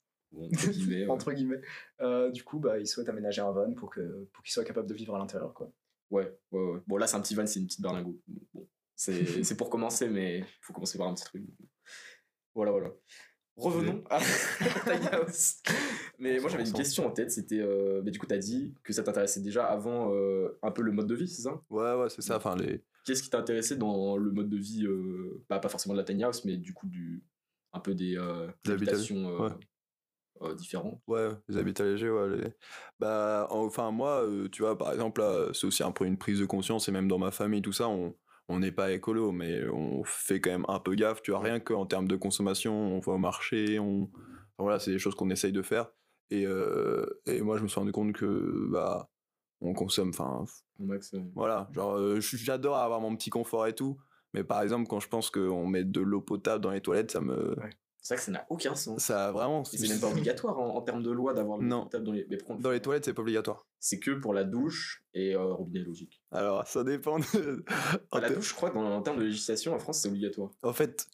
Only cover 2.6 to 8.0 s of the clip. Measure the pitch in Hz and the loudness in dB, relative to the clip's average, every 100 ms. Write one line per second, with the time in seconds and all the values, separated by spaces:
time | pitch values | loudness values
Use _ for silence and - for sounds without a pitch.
2.6 | 131 110 104 - 117 107 104 101 101 98 | 0 0 0 -4 -4 -2 -2 0 0 2
3.6 | 104 - - - 85 98 98 - - - | 0 0 -6 -6 -6 -8 -12 -14 -6 -4
4.6 | 113 113 101 107 110 98 98 95 - - | -2 -2 -4 -4 -4 -4 -4 -4 -6 -8
5.6 | - - _ _ - 98 92 - - 95 | -14 -16 _ _ -2 0 0 -4 -4 -2
6.6 | 92 87 98 98 113 104 101 107 104 101 | 0 -2 0 2 2 2 0 0 0 0
7.6 | 92 - 98 90 | -2 -2 -2 -2